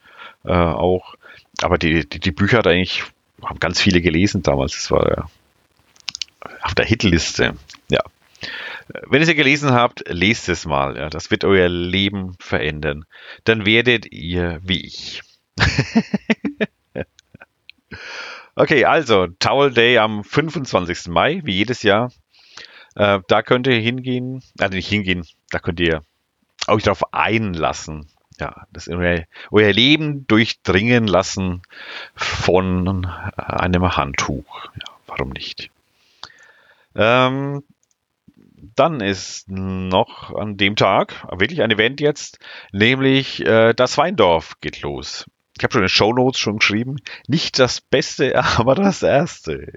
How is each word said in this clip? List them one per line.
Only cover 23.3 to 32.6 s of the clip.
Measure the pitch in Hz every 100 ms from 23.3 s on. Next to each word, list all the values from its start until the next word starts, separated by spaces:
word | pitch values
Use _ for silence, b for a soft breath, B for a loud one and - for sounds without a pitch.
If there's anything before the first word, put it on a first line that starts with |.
| 107
könnt | - 123 127
ihr | 117
hingehen, | 110 127 127 123 127 131 - -
also | 101
nicht | 95 87
hingehen, | 101 95 87 85 _ -
da | -
könnt | - 85
ihr | 85 78 - _ _ _ _ - -
euch | 107
drauf | 107 98 -
einlassen. | - 82 113 107 85 71 - - 78 76 _ _ -
Ja, | 76 - -
das | - -
in | 87
euer, | 87 87 80 B B
euer | 104 104
Leben | 98 127 151 156 143 131
durchdringen | 110 113 - - 92 113 123 110
lassen | 87 95 - 92 90 - B B B B
von | - - - - 90